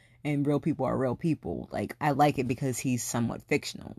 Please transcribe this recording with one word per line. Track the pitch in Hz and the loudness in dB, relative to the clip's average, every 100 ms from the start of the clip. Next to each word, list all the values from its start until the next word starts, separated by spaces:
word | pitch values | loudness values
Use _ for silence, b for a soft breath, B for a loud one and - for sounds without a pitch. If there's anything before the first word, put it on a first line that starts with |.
| b b | b b
and | 147 143 143 | -2 0 2
real | 143 | 2
people | 165 139 123 | 2 0 0
are | 117 | 2
real | 131 117 | 0 0
people. | 170 147 - 62 - | 0 0 -2 -6 -6
Like, | - 104 - | -4 -4 0
I | 147 | 0
like | 135 147 139 | 4 4 4
it | 123 | -2
because | 123 135 123 | 0 -2 -2
he's | 135 123 | -2 -2
somewhat | - 120 113 - | -2 -2 -2 -4
fictional. | - 147 - - - | -2 -2 -2 -10 -14